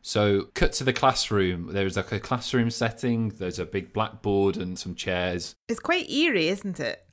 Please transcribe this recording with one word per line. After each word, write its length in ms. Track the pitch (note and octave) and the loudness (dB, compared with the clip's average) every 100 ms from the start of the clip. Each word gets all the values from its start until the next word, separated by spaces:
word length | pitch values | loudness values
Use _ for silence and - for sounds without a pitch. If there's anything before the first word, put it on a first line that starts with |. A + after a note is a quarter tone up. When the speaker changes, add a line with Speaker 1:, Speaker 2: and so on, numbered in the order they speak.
| - | -2
Speaker 1:
So, 420 | G#2+ G#2 G2+ - | 2 4 4 2
cut 180 | - F3 | 0 2
to 100 | - | 2
the 100 | C3+ | 0
classroom. 760 | B2 C3+ B2+ - G#2 F#2 F2 E2+ | 4 4 4 0 2 2 0 -4
There's, 240 | F#2+ F#2+ F2+ | -2 0 -2
like, 140 | F#2 | -2
a 80 | G2+ | -6
classroom 500 | - B2+ - B2 A#2 | -4 -4 0 2 2
setting. 600 | - A2+ A2+ B2+ A#2 A2 | 0 -2 0 0 0 0
There's 280 | G2+ F2+ F2 | -2 -6 -4
a 80 | F2 | -4
big 260 | G2+ F2+ | -4 -4
blackboard 640 | - A2 G#2+ G#2 G2 G2 F#2 | -2 -2 -2 2 4 4 2
and 220 | F#2 F#2 | -4 -6
some 160 | - | -8
chairs. 640 | E2+ - F2+ F2+ F2 - - - | -6 -2 0 0 -2 -6 -12 -8
Speaker 2:
It's 120 | A#3 | -6
quite 280 | - F4+ - | -2 -2 0
eerie, 360 | C4+ E4 G#3+ D#3+ | 0 2 2 2
isn't 320 | G3 G3+ F3 | 0 -4 -6
it? 240 | B2+ - _ | -6 -6 _